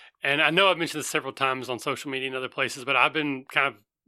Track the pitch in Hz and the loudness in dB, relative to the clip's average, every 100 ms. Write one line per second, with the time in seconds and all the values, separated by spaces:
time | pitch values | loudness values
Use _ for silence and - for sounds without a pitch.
0 | - _ 139 143 151 170 196 170 156 151 | -20 _ 0 2 4 6 6 4 0 -4
1 | 127 156 135 127 135 131 120 117 147 127 | -2 -2 -4 -2 0 0 -4 -6 -4 -6
2 | 147 135 131 131 127 - 127 - 123 131 | -4 -6 -4 -6 -6 -4 -4 -4 -2 2
3 | 143 156 147 135 - 147 139 113 _ _ | 2 2 -2 -4 -4 0 0 -2 _ _